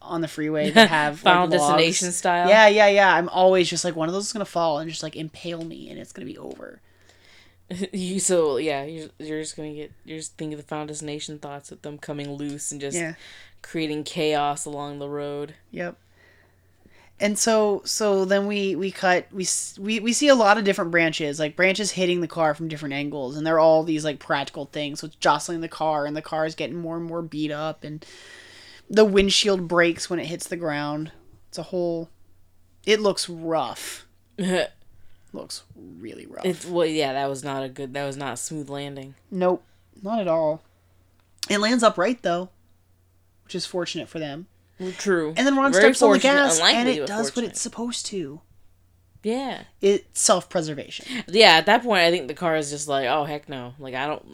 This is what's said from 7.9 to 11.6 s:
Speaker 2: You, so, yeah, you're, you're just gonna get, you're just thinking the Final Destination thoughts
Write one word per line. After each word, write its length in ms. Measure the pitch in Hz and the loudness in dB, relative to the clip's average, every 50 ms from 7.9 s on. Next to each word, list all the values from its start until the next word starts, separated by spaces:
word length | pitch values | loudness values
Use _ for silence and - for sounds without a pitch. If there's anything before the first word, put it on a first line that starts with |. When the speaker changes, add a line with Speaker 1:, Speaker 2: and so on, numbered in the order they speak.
| - | -8
Speaker 2:
You, 260 | 190 185 175 185 190 | -6 -6 -4 -4 -2
so, 380 | - - 185 175 160 147 135 120 | -2 0 2 2 2 2 0 0
yeah, 260 | 156 156 143 139 139 | -2 -2 -4 -4 -6
you're, 260 | 151 165 160 156 - - - | -10 -12 -14 -14 -16 -16 -14
you're 240 | 156 151 156 156 | -12 -10 -8 -8
just 140 | 156 156 - | -8 -10 -12
gonna 180 | - 151 151 147 | -12 -12 -12 -12
get, 180 | 151 147 - - _ - | -12 -14 -16 -18 _ -18
you're 120 | - 156 160 | -16 -14 -14
just 160 | 156 - - - | -14 -14 -12 -12
thinking 200 | 160 151 151 147 | -10 -10 -10 -12
the 60 | 143 | -12
Final 220 | - 156 151 151 151 | -10 -10 -10 -8 -10
Destination 520 | 151 151 151 151 147 151 147 - 151 147 | -10 -12 -10 -10 -10 -10 -10 -12 -12 -14
thoughts 320 | 147 143 143 143 | -14 -14 -14 -14